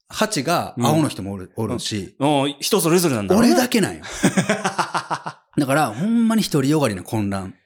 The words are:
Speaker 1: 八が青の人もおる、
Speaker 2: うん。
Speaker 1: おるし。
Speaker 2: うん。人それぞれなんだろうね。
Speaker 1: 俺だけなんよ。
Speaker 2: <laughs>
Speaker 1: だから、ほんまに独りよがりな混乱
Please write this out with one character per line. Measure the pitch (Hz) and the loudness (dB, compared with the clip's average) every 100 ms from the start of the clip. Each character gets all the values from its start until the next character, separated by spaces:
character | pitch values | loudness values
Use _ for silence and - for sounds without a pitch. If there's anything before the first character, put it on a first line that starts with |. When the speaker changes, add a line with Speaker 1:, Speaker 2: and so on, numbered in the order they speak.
| _ | _
Speaker 1:
八 | - 214 156 | -2 -2 0
が | 135 170 101 - | 0 -2 -2 -2
青 | 131 156 | 2 2
の | 139 | 2
人 | - | -2
も | 95 | -8
お | 98 | -10
る、 | 90 - | -10 -6
Speaker 2:
う | |
ん。 | |
Speaker 1:
お | 107 | -6
る | 120 | -4
し。 | - 107 - - | -6 -6 -8 -2
Speaker 2:
う | 139 | 0
ん。 | 143 143 143 | 2 0 -4
人 | - 196 | 0 2
そ | 160 | 4
れ | 180 | 4
ぞ | 175 | 4
れ | |
な | 120 | 0
ん | 98 | 2
だ | |
ろ | 202 | 4
う | |
ね。 | 240 | 6
Speaker 1:
俺 | 339 | 4
だ | 247 | 2
け | 233 | 2
な | 147 | 0
ん | 80 | -2
よ。 | |
Speaker 2:
<laughs> | - - 160 196 - 202 190 - - - - 156 165 - _ - | -12 -2 0 2 0 -2 -2 -4 -4 -6 -6 -8 -8 -14 _ -4
Speaker 1:
だ | 135 | 0
か | |
ら、 | 143 117 | 2 0
ほ | 107 | -2
ん | 208 233 226 | 0 2 2
ま | 220 | 2
に | |
独 | - 156 | 2 0
り | 135 | 2
よ | 156 | 2
が | 131 | 0
り | |
な | 95 | -2
混 | - 107 98 | -4 -2 -2
乱 | 98 95 - | -4 -6 -12